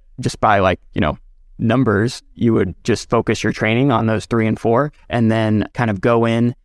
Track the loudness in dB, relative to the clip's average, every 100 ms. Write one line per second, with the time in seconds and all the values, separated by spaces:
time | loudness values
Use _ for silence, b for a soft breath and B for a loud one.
0 | -10 -10 -8 -2 2 4 2 0 -6 -4
1 | -4 -4 -14 -20 -20 -4 0 2 2 2
2 | 0 -4 -16 -2 0 2 0 -4 -2 -2
3 | 0 0 0 -2 -2 -2 0 2 2 2
4 | 0 -2 -2 -2 0 -2 0 0 -2 b
5 | b -2 0 0 0 0 -2 -4 -4 0
6 | 0 2 2 0 -2 -4